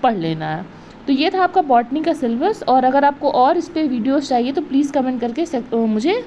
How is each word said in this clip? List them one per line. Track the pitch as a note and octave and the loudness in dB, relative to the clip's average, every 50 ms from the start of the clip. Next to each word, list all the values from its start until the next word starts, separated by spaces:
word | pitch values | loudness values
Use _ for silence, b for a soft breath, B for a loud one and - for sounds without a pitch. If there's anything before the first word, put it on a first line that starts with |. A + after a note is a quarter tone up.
| - | 2
पढ़ | B3+ A3+ | 0 0
लेना | G3 E3 D#3+ D#3+ D#3 D#3 | 0 -2 -2 -4 -4 -4
है। | D#3 D#3 D#3+ F#3 - B B B B B B - - | -6 -6 -6 -8 -12 B B B B B B -2 -2
तो | C#4 | 0
ये | C4 D4+ E4+ | 2 2 0
था | - F#4 F#4 | 2 2 0
आपका | F4+ F4+ F#4+ | 2 2 0
botany | F4 C#4+ B3+ A#3+ A#3+ A#3+ C4 D4+ D#4 | 2 4 4 2 2 2 -4 -2 0
का | E4 D#4+ | 0 -2
syllabus। | D#4+ C4+ A#3 A#3 A#3 C#4+ G4+ A4 - - | 0 0 -2 -2 0 0 0 -2 -2 0
और | - B3+ C4 B3+ | 2 2 4 4
अगर | B3+ C4 C#4 C#4 | 4 2 4 2
आपको | C#4+ C#4+ C#4+ - C#4+ | 2 0 0 -2 0
और | - - B3 C4 E4+ F4 | 2 4 4 4 2 0
इस | E4 - | -2 -4
पे | - D#4+ D#4 C#4+ | -4 -2 -2 -2
videos | B3+ A#3+ G#3 C4 C4+ D4 C#4 - | -2 -2 0 0 0 0 0 0
चाहिए | C4 A#3+ A#3+ B3 | 0 0 0 0
तो | C#4 F4+ | -2 -4
please | D4+ - C4 C4+ D4 C#4 | -4 0 0 0 0 2
comment | - C#4+ B3+ C4 B3+ B3 | 0 -2 -2 -2 -2 -2
करके | A#3+ A#3+ A#3 C4+ E4+ | -4 -4 -2 -4 -4
से-, | E4 D4+ B3+ A#3 - - | -4 -4 -6 -6 -2 -2
मुझे | A3+ A3+ A3 G#3+ G#3+ G#3+ D#4 G4 B4 A#4+ | 0 0 0 0 0 0 0 0 0 -2